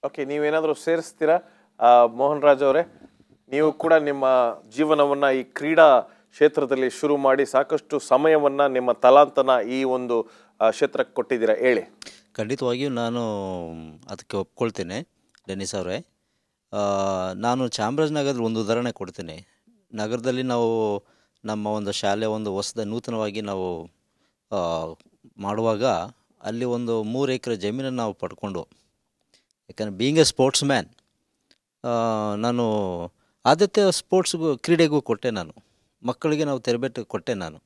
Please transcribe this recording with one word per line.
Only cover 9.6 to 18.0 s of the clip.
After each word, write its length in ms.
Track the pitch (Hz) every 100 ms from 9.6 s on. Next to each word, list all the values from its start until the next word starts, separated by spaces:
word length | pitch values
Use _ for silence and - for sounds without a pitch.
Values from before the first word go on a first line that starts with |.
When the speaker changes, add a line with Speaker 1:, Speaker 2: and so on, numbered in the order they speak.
| 107
Speaker 1:
ಈ 160 | 131
ಒಂದು, 440 | 131 127 123 117 107 - _ _
ಆ, 80 | 110
ಕ್ಷೇತ್ರಕ್ಕೆ 440 | 107 139 - 127
ಕೊಟ್ಟಿದ್ದೀರಾ, 420 | - 120 123 110 107
ಹೇಳಿ. 260 | 127 117 - _ - - _
Speaker 2:
ಖಂಡಿತವಾಗಿಯೂ 560 | - 107 135 127 123 143
ನಾನು 320 | 123 117 120 113 104 95 92 85 82 80 78 -
ಅದಕ್ಕೆ 280 | 98 - 101
ಒಪ್ಕೊಳ್ತೇನೆ 640 | 95 - 120 104 87 101 165 _ _ _ -
ಡೆನಿಸ್ 280 | 98 98 101
ಅವರೇ. 220 | 90 101 - _ _ _ _ _ _
ಆ, 60 | 101 101 98 98 95 92
ನಾನು 340 | 92 113 123 127
ಚಾಮರಾಜನಗರದಲ್ಲಿ 800 | - 107 139